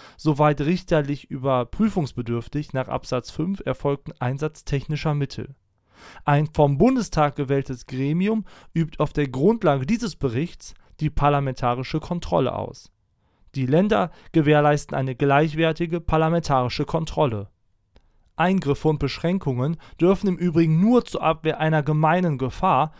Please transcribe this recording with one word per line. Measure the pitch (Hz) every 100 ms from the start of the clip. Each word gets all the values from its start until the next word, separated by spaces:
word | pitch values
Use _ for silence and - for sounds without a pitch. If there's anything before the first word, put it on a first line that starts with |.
| - -
soweit | 151 143 151 151
richterlich | 147 180 - 160 139 143 -
überprüfungsbedürftig, | 143 131 127 120 - 214 196 139 - 113 117 113 147 147
nach | 135 131
Absatz | 127 - 127 -
fünf | - 165 196
erfolgten | - 127 143 139 - -
Einsatz | 123 139 156 - -
technischer | 143 - 151 160
Mittel. | 147 139 - 120 - _ _ _ _ - - -
Ein | 143 151
vom | - 143 139
Bundestag | 226 262 196 - 147 -
gewähltes | 135 139 135 127 -
Gremium | 131 139 165 196 220 - - -
übt | 165 160 -
auf | 156
der | - 139
Grundlage | 127 170 226 170 139 131
dieses | 220 233
Berichts | - 135 117 170 - - - _ -
die | 151
parlamentarische | 151 143 143 139 127 123 123 127 156
Kontrolle | - 175 - 170 131
aus. | 95 101 - - _ _ _ _ _ _
Die | 139
Länder | 127 151 202 110 160 - -
gewährleisten | 165 147 151 147 147 -
eine | 135 131
gleichwertige | 123 139 139 160 151 160 160 170 170
parlamentarische | - 160 160 170 156 135 123 -
Kontrolle. | 147 165 160 - 147 107 98 _ _ _ _ _ _ _ _
Eingriffe | - 175 190 139 143 156
und | 151
Beschränkungen | 139 - 165 185 151 123 139 170 - -
dürfen | 175 196 202
im | 180
Übrigen | 175 160 165 160
nur | 208 247 -
zur | -
Abwehr | 151 156 160 139
einer | 156 156
gemeinen | 139 156 156 175 180 135
Gefahr | 127 - 190 139 156